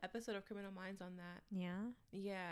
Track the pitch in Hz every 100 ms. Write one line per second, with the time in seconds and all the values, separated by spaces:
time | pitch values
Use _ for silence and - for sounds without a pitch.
0 | 185 226 233 202 - 208 196 190 185 196
1 | 180 180 175 175 - 190 180 185 233 247
2 | - 196 196 190 175